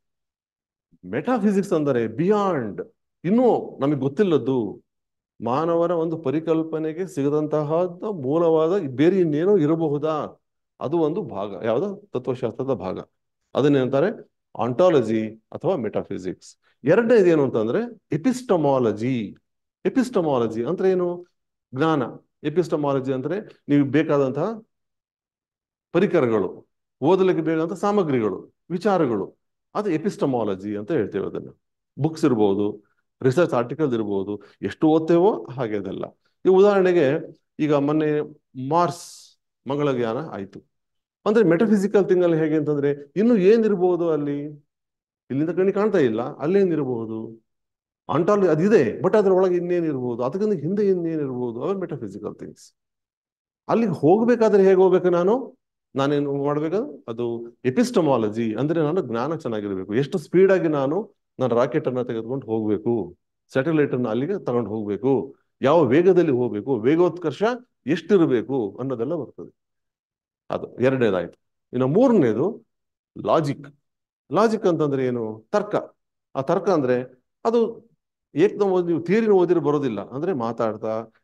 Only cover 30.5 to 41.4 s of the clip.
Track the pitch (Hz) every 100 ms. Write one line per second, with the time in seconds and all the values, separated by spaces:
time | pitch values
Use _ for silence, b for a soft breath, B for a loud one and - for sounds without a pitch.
30.5 | 95 101 104 104 160 98 98 92 90 67
31.5 | - _ _ _ - 147 156 156 120 104
32.5 | 98 104 - _ _ _ - 131 127 170
33.5 | 127 120 143 151 117 104 98 95 104 B
34.5 | B 95 - 160 160 160 170 190 320 -
35.5 | 127 117 104 95 90 - - _ _ 180
36.5 | 185 202 202 185 175 135 151 - - _
37.5 | - 151 147 143 156 156 151 147 - _
38.5 | 131 131 160 165 - - - - _ _
39.5 | _ - 143 147 131 117 117 160 101 98
40.5 | - - _ _ _ _ _ 196 226